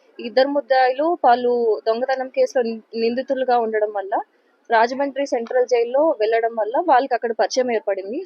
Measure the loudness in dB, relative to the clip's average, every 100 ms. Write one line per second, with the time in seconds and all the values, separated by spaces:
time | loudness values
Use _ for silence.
0 | _ -12 -2 2 2 0 0 2 2 2
1 | 0 2 4 4 2 0 0 0 0 -2
2 | -2 -2 -2 -2 0 0 -2 -6 -10 -4
3 | -2 -2 -2 -2 0 0 0 0 -2 -4
4 | -4 -4 -6 _ _ _ 0 2 2 0
5 | -4 -4 -4 -4 -2 -2 2 0 2 2
6 | 2 2 0 0 0 -2 -2 -2 2 2
7 | 2 -2 -4 -2 0 0 -2 -2 -2 -6
8 | -6 -10